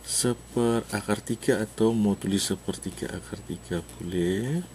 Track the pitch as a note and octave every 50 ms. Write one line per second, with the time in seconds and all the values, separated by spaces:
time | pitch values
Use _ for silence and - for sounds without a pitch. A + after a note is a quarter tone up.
0 | - - - - - B2+ A#2+ A#2 - - - B2 A#2 A#2 A#2 A#2 A2 - - G#2
1 | G2+ - G#2 G2+ - - A#2 A2+ - - B2+ F#2+ A2 G#2+ - - A2 A2+ A2+ A2+
2 | G#2 G#2 G2 - - F#2+ F#2+ G2 - - G2 F#2 - - F#2+ - - F#2+ F2+ -
3 | - - - F#2 - - - - - - - F2 - - F2+ E2+ E2 - - -
4 | F2 F2 F2+ F2+ E2+ F2 F#2 G2 A2+ B2+ D3+ F3 F3+ -